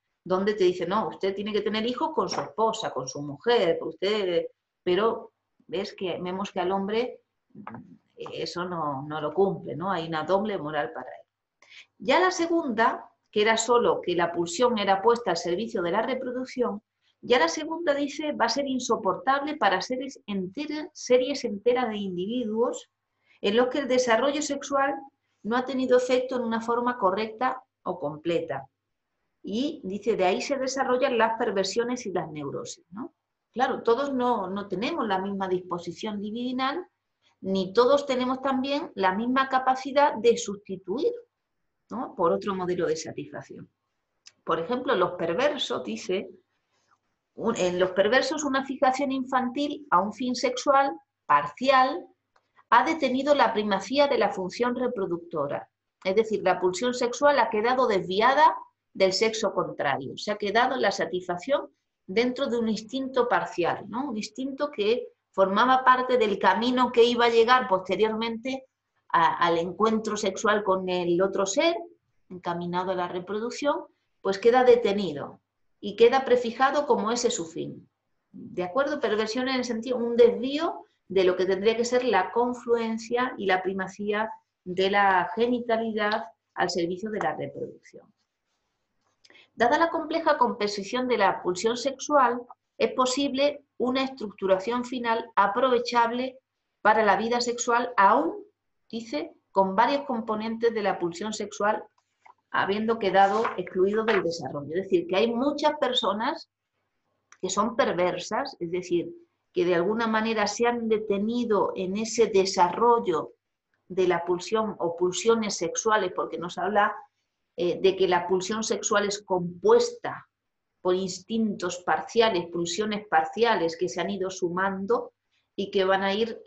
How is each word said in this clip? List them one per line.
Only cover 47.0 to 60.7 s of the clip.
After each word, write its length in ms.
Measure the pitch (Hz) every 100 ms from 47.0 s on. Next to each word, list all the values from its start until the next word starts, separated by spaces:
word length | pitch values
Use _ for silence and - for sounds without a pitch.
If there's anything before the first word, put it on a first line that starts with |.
| _ _ _ -
un-, 200 | 180 -
en 200 | 180 180
los 140 | 185
perversos 540 | 196 208 254 277 302 285
una 200 | 262 269
fijación 460 | 262 262 262 277
infantil 720 | 269 254 262 247 262 294 285 -
a 80 | 175
un 140 | 208
fin 220 | - 247 240
sexual 580 | 254 247 294 277 277 330 _ _ -
parcial 800 | 147 - - 262 262 262 330 - _ _ _ _ _ -
ha 140 | 233
detenido 520 | 311 320 262 254 277 285
la 180 | 226
primacía 540 | 208 208 196 - 269 285
de 100 | 240
la 140 | 202
función 440 | - 185 - 240 247
reproductora. 920 | 247 196 180 170 - 160 143 139 - _ _ _
Es 120 | 190 190
decir, 260 | 220 196
la 160 | 185 180
pulsión 360 | 180 180 247 247
sexual 420 | 240 240 285 277
ha 140 | 226
quedado 340 | 214 233 262 240
desviada 720 | 196 170 190 240 277 320 - - _ _
del 200 | - 190
sexo 400 | 190 220 220 202
contrario, 640 | 185 160 - 143 131 135 -
se 140 | -
ha 60 | 208
quedado 360 | 202 220 254